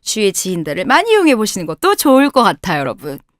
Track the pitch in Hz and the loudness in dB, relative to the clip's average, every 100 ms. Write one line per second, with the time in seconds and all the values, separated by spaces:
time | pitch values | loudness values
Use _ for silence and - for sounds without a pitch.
0 | - 226 202 180 185 180 156 151 185 285 | -8 -2 -2 -2 -6 -6 -6 -6 0 0
1 | 453 427 330 240 214 196 165 156 370 403 | 2 2 4 2 0 -6 -8 -4 -2 0
2 | 302 262 277 269 220 170 185 156 135 101 | 4 4 4 2 2 0 -4 -4 -4 -8
3 | 143 143 _ _ | -12 -14 _ _